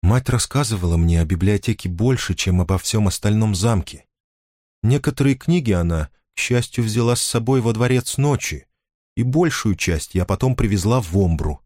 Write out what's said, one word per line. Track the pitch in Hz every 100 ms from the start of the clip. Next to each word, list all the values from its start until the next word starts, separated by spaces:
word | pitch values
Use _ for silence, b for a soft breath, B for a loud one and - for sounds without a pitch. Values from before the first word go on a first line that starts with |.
Мать | 85 123 127
рассказывала | 123 - 135 143 107 87 85
мне | 85 85
о |
библиотеке | 80 87 92 104 - 110 92
больше, | 85 117 127 -
чем | 90 - 90
обо | 82 95
всём | - 110 104
остальном | - 104 107 110
замке. | 92 107 107 - - _ _ _ _ _ _ _ _
Некоторые | 107 139 143 147 139 135
книги | - 175 120
она, | 90 85 82 76 _ _
к | -
счастью, | - 123 120 -
взяла | 113 110 117
с | 120
собой | - 120 113 131
во | 117
дворец | 110 123 127 123 -
ночи, | 143 131 - 71 _ _ _ _ _ -
и |
большую | 123 143 170 - 110 92
часть | - 82 -
я | 92
потом | 90 95 127 127
привезла | 107 98 95 127
в | 95 92
Омбру. | 92 78 78 71